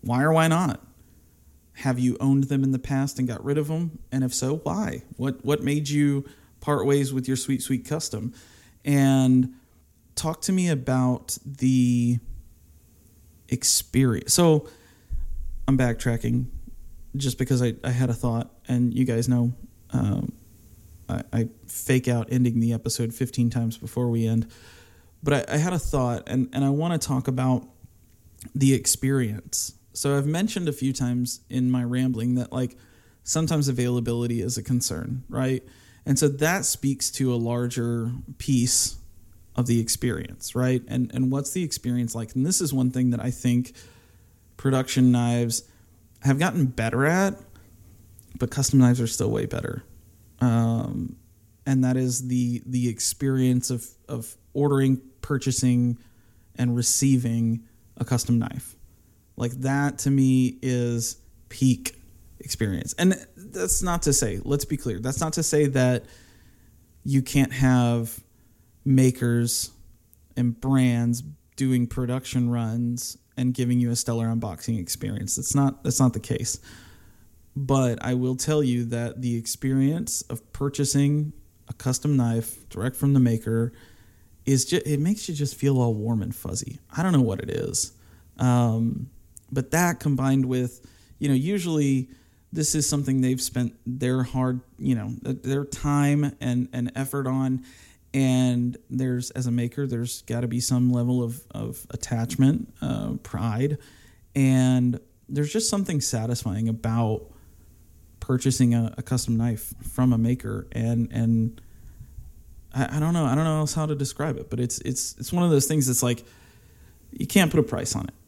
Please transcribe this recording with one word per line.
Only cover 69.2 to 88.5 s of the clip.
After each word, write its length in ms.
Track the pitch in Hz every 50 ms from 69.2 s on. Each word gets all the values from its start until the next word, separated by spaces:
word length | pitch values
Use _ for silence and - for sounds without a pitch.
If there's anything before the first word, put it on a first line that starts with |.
| 123 120 120 120 120 117 - - - - - - - - - _ _ _ _ _ _ _ -
and 220 | - 123 120 117 -
brands 640 | - 135 135 131 127 123 120 117 120 117 120 117 143 156 151 _ _ _ _
doing 300 | - 139 131 131 123 120
production 640 | 120 - 131 127 120 123 131 127 - - 127 123 120
runs 720 | 120 120 117 110 113 120 120 120 120 120 - - - - _ _ _
and 160 | - 127 127
giving 260 | 123 127 123 120 123 123
you 120 | 123 117
a 60 | 120
stellar 300 | 120 - - 117 117 117
unboxing 540 | 113 113 117 117 107 82 - - - 117 110
experience. 560 | 90 - - - - - 104 104 104 98 -
That's 180 | - 131 - -
not, 300 | 143 139 139 135 - -
that's 160 | 123 127 -
not 140 | 135 123 117
the 60 | 110
case. 380 | - - 113 - 117 - - - - - - - - - - - - - - - - - - - - - _
But 480 | 139 139 127 139 135 131 123 117 - -
I 100 | 120 127
will 200 | 123 127 127 127
tell 280 | 127 - 151 156 151
you 240 | 147 127 123 120 120
that 340 | 117 120 117 117 117 - 113
the 160 | 127 120 117
experience 840 | 117 113 - - - - 135 135 135 135 139 156 165 233 - - -
of 300 | - - 139 - - _
purchasing 800 | _ - 131 139 135 - 143 139 - 139 139 143 147 151 151 151 - - - - _ _ - -
a 60 | -
custom 420 | - - 131 127 - - 151 147
knife 520 | 131 120 117 113 117 113 - - - - -
direct 260 | - 90 101 127 127
from 160 | - - 139
the 80 | 139 135
maker 520 | 127 120 113 113 - 113 113 113 117 117 - - - - - - - - _ - - - - - - -
is 160 | 139 131 -
ju-, 160 | - 175 160 -
it 120 | 151 151 139
makes 300 | 147 175 214 214 - -
you 60 | 170
just 220 | 143 147 135 -
feel 220 | - - 139 139 127
all 140 | 123 117
warm 300 | 113 107 104 113 117 110
and 120 | 95 120 127
fuzzy. 440 | - - - 92 - - - - - - _ -
I 60 | -
don't 100 | 170 190
know 80 | 175 143
what 200 | 123 110 98 -
it 100 | - -
is. 420 | - - - - - - - - - - - - - - - - _ -
Um, 720 | 123 127